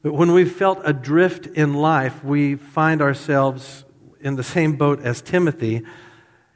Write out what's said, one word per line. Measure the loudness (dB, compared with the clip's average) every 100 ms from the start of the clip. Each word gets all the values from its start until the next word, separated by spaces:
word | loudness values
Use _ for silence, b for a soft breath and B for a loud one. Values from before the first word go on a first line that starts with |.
But | -4
when | 2 4
we've | 6 4
felt | 2 0 0 -2
adrift | -4 0 2 2 0 -8
in | -2 0
life, | 2 2 2 -2 -6
we | -2 0 0 -2
find | -6 0 0 2
ourselves | 0 -2 0 0 0 -2 -14 -20 -20 _ -20 _
in | -6 -6
the |
same | -4 0 0 2
boat | 0 0
as | -4 -6
Timothy, | -2 0 0 -2 -4 -4 -8 B B B B B B